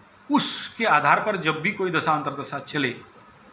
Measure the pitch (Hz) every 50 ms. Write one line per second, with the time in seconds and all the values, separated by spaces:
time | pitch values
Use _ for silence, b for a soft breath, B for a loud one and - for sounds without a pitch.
0 | - - - - - - 294 240 - - - - - - - - 226 196 151 147
1 | 143 147 175 - - 220 202 175 147 160 151 156 156 208 - - 190 180 165 160
2 | - 160 151 147 147 147 139 139 131 - 147 135 - - 151 147 135 120 - -
3 | - - - - - - - - - -